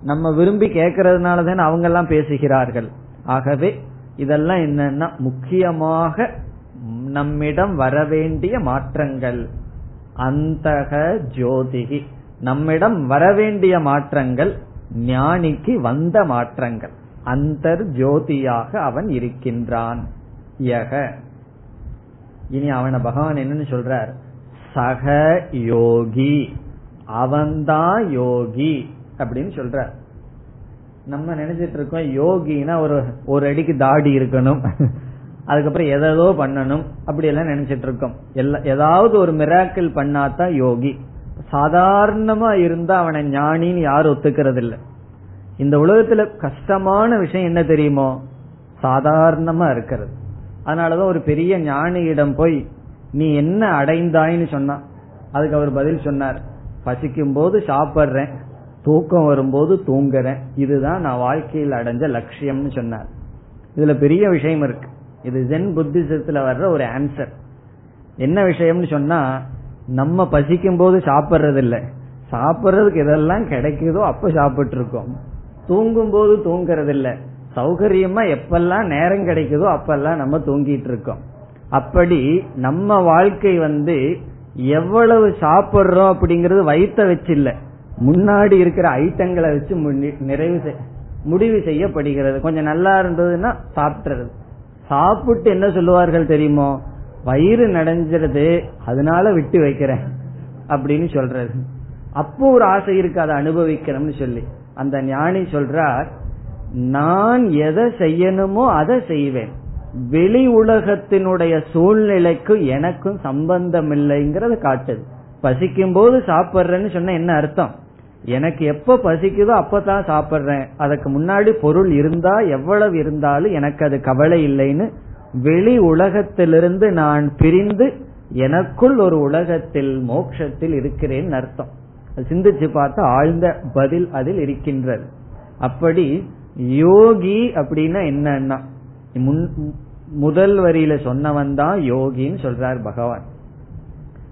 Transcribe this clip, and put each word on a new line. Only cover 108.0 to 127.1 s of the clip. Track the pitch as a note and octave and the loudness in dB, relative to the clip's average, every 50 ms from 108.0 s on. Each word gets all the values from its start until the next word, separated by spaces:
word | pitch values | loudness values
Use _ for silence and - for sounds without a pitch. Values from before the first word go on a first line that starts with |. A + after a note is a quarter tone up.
| F#3 D#3 D#3+ E3+ F3+ F#3 F#3+ F#3+ G3 F#3+ G3 G#3+ C4 B3+ | 0 0 2 2 2 2 2 0 0 0 0 2 2 2
அதை | F#3 D3+ D3+ E3+ B3 B3+ - | 2 2 2 2 0 0 0
செய்வேன், | - E3 D3 C#3+ C#3 B2+ B2 A2 G#2+ - - - - - - - - - B2 B2+ A#2+ | -2 -2 -2 -2 -2 -2 -4 -6 -8 -12 -14 -12 -10 -12 -10 -12 -10 -10 -8 -4 0
வெளி | C#3+ D#3+ F3 G3 A3+ B3+ C4 B3+ | 2 4 4 4 4 4 6 6
உலகத்தினுடைய | A#3 A3 A3 A3 A3+ A3 E3 G3 G3+ G3 G3+ - G3+ F#3+ F#3+ F#3 F#3 F3+ E3+ E3 E3 D#3 D#3 | 6 6 6 6 4 4 4 2 -2 -2 0 0 2 2 2 2 0 2 2 2 0 0 -2
சூழ்நிலைக்கு | - - E3 E3+ G3 G#3+ A3 G#3+ G#3 G3+ F3+ E3+ E3+ E3 - - - G#3+ G#3+ E3 C3 | -2 0 2 4 4 4 4 4 4 4 4 4 2 2 0 2 2 2 2 2 0
எனக்கும் | C3 C#3 D#3+ F3 F3+ - - F#3+ G#3 - | 0 0 -2 -2 -4 -4 -6 -6 -6 -4
சம்பந்தம் | - C#3 C3 C#3+ D#3 E3 F3+ F3+ F3+ F3 E3 E3+ D#3 D3+ | -6 -4 -4 -2 0 0 0 0 0 0 0 0 0 0
இல்லைங்கிறத | D3 C#3+ C#3+ D3 C#3+ D3 D3 D3 D3 F#3+ A3 A#3+ A#3 | 0 0 2 2 2 0 0 0 -2 -2 0 -2 -2
காட்டுது." | A3+ - C#3 C3 B2 - - A#2+ G#2+ - - - - - - - - | 0 0 -2 -2 -2 -4 -6 -8 -8 -10 -16 -20 -20 -20 -20 -12 -4
பசிக்கும் | - C3 B2+ C3 F3+ F#3 C3+ F#3+ F#3+ F#3 | -2 0 0 0 -2 -2 0 0 0 2
போது | F3 F#3+ A3 A#3+ B3+ C4 | 4 6 6 6 6 4
சாப்பிட்றேன்னு | B3+ F#3 D#3+ D#3+ F3+ F3 - F#3 F3 E3+ F3+ F#3 G#3 G#3 | 2 2 2 2 0 2 0 0 2 2 0 -2 -2 -4
சொன்ன | E3 F3+ F3 F#3+ | -4 -4 -4 -2
என்ன | F3+ D#3+ E3+ F3 | -2 -2 0 0
அர்த்தம்? | E3 D3+ D3+ D3 D3+ F#3+ E3 G#2 - - - - - - - - - - - | 0 0 0 -2 -2 -2 -4 -4 -6 -16 -20 -20 -20 -20 -20 -20 -20 -16 -6
எனக்கு | A#2 A#2+ C3 D3 E3+ - - D#3 | -4 -2 -2 -2 -2 -2 -2 -2
எப்ப | D3 D3 D3 - B3 B3+ B3 | -2 -2 -2 2 2 2 4
பசிக்குதோ | B3 F3 D#3+ D#3+ F3+ G3 - G3+ G3+ G#3+ | 4 0 0 2 0 0 2 2 2 4
அப்பதான் | A#3 G3 - - G3+ G3+ G3+ G3 G3 G3+ G3 | 4 2 2 0 -2 -2 0 0 -2 0 0
சாப்பிட்றேன், | E3 D3+ D3+ D3 D3+ D#3 D3+ C#3 C#3+ C#3+ C#3 C3 B2 - | 0 0 -2 0 0 -2 -2 0 -2 -2 -2 -4 -8 -6
அதுக்கு | - D3+ C#3+ D3 C#3+ - C#3 | -4 -2 -2 -2 -2 -2 -2
முன்னாடி | C#3 C#3+ D#3+ F#3 G3 G3+ G#3+ A3 A3 | -2 0 0 2 2 4 4 4 2
பொருள் | - D3+ D3+ D#3 F3+ F#3+ F#3 | 4 2 2 4 4 4 4
இருந்தா | D3 C#3 D3 D#3 E3 E3+ E3+ F#3 G3 A3 A3 E3+ | 4 2 2 2 0 2 2 2 2 2 2 0
எவ்வளவு | C#3+ C3 C3+ E3+ G3+ G#3 G#3+ G#3 F3 D#3+ | 0 -2 0 0 2 2 2 2 2 0
இருந்தாலும் | D3 D#3 D3+ D3+ D3 C#3+ C#3+ C#3+ F3 G#3+ | -2 -2 -2 0 0 2 2 2 0 0
எனக்கு | F#3 D3 C#3+ D3 D3 - D#3+ | 0 0 -2 -2 -2 0 0
அது | C#3+ C#3 C3 | 0 0 0
கவலை | - C3+ C3 B2+ D3+ D#3+ F3 E3+ | 0 0 2 4 4 4 4 4
இல்லைன்னு | D#3 C#3+ C#3 C#3 C3+ C#3 C#3 D#3+ G#3+ A3 - - - - - - - - - B2+ | 4 2 2 2 2 2 2 0 -2 -4 -6 -12 -18 -18 -18 -18 -18 -10 -8 -2
வெளி | B2 D3 D#3+ F3 G3 A3+ B3 A#3+ | 2 2 4 4 4 6 6 6
உலகத்திலிருந்து | F#3+ E3 D#3+ E3 F#3+ G3 F3 G#3 G3+ G#3 - - F3 D#3+ D#3+ E3 F3 F3 F3+ G3 G#3+ G#3+ | 6 6 6 4 4 2 2 0 -2 -2 0 2 4 6 6 6 6 4 2 2 2 2
நான் | F3+ E3 D#3 D3 | 4 2 2 2